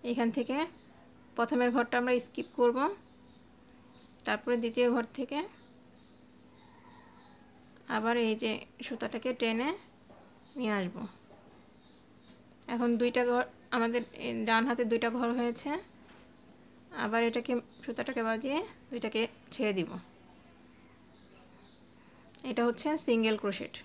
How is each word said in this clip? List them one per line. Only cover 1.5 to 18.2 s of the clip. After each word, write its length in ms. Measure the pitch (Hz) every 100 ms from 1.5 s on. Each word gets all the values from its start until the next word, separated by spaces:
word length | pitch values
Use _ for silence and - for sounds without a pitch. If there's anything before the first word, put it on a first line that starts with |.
| 254 247
ঘরটা 200 | 247 240 247
আমরা 120 | 247 247 240
skip 220 | - - -
করব, 180 | 240 247 294 403 - - - - - - - - - - - - -
তারপরে 280 | 214 240 240
দ্বিতীয় 240 | 233 233 247
ঘর 100 | 240 233 -
থেকে 200 | 247 285 392 - - - - - - - - - - - - - - - - - - - - - - - - 226
আবার 180 | 226 240 226
এই 80 | 220
যে 100 | 226 214 - - -
সুতাটাকে 440 | 233 214 233 254 247
টেনে 280 | 233 226 269 381 - - - - - - - 285
নিয়ে 140 | 220 208
আসব। 180 | 180 180 208 - - - - - - - - - - - - - - - -
এখন 140 | 240 240 233
দুইটা 220 | 240 240 247
ঘর, 140 | 240 247 - - 240
আমাদের 260 | 233 240 240 - 240
এই 60 | 233 220
ডান 140 | 226 247
হাতে 140 | 240 233
দুইটা 160 | 233 233 240
ঘর 100 | 240 247
হয়েছে। 320 | 240 233 285 311 - - - - - - - - - - - 320
আবার 160 | 220 226 233
এটাকে, 240 | 240 240 247 - -
সুতাটাকে 380 | - 247 240 247